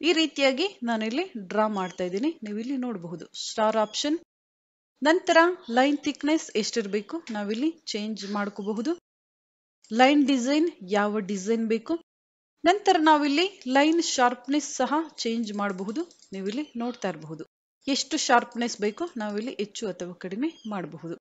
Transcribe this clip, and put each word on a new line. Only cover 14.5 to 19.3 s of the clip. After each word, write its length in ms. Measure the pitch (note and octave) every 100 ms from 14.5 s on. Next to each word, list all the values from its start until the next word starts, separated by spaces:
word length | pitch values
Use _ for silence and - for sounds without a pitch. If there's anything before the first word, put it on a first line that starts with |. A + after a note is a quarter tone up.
| D4 D4
ಸಹ 180 | - B3+ D4 D#4+ -
ಚೇಂಜ್ 340 | A#3 A3+ G#3+
ಮಾಡಬಹುದು. 480 | G3+ G3+ F#3+ G3 A3+ F4 _ -
ನೀವಿಲ್ಲಿ 320 | F#3+ F#3+ A#3+ D4+ A#3
ನೋಡ್ತಾ 320 | A#3+ A#3 F#3+
ಇರಬಹುದು 360 | D#3+ D#3 D#3 - _ _ _ -
ಎಷ್ಟು 300 | C#4 - D#4+
ಶಾರ್ಪ್ನೆಸ್ 600 | - A#3+ A#3 A3+ A#3+ -
ಬೇಕು 240 | G#3 G#3 E4+ A#3
ನಾವಿಲ್ಲಿ 380 | G#3+